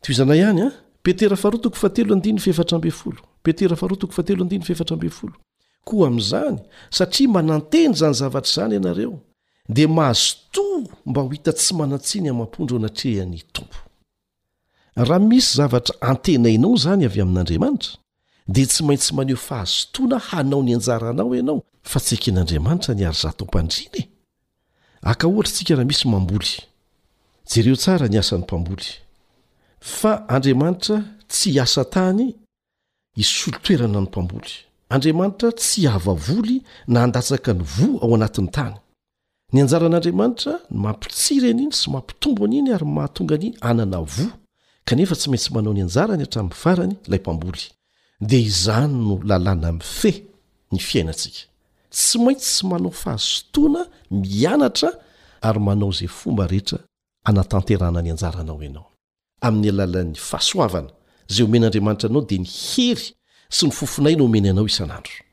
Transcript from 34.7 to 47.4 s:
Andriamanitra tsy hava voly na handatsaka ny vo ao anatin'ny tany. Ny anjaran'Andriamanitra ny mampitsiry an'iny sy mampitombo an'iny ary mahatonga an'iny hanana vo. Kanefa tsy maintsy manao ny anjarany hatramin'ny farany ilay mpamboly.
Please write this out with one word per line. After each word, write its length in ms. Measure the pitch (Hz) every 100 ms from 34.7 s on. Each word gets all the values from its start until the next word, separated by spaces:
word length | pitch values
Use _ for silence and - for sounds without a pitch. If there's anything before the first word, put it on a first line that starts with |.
| _ _
Andriamanitra 640 | 131 143 160 190 196 233
tsy 340 | 233 - - 156
hava 260 | 101 85
voly 500 | 87 78 180 220 254 - - -
na 140 | 120
handatsaka 540 | 123 123 123 139 -
ny 80 | 92
vo 360 | 82 87 190 269
ao 120 | 113
anatin'ny 360 | 113 110 - 95
tany. 260 | - 131 104 _ _ _ _ _ _ _
Ny 100 | 131
anjaran'Andriamanitra 960 | 139 160 165 170 170 175 220 233 277 339 -
ny 80 | -
mampitsiry 640 | 202 214 - - - 277 247
an'iny 220 | 233 285
sy 180 | - -
mampitombo 540 | 135 - - 285 226
an'iny 300 | 208 262 277
ary 100 | 208
mahatonga 500 | 151 151 143 - 175
an'iny 220 | 151 202 -
hanana 400 | 117 117 104 92
vo. 240 | 78 78 190 - _ _ _ _
Kanefa 320 | - 127 190 165
tsy 140 | -
maintsy 240 | 127 -
manao 180 | 117 107
ny 100 | 101
anjarany 440 | 92 98 202 90 -
hatramin'ny 280 | - 92
farany 420 | - - 180 180 202 -
ilay 120 | 98
mpamboly. 520 | - 82